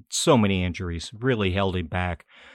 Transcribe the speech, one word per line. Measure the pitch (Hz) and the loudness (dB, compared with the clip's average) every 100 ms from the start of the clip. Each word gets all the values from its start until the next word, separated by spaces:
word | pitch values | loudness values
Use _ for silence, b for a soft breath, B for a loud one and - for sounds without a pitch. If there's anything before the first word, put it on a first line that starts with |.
| - | -8
so | - 165 131 | -2 4 4
many | 104 92 | 4 2
injuries | 90 85 87 85 - 107 | -2 -4 -6 -8 -10 -6
really | 127 113 98 | -2 0 0
held | 95 98 90 | 0 0 -2
him | 82 | -4
back. | 90 90 85 b b b | -4 -4 -6 b b b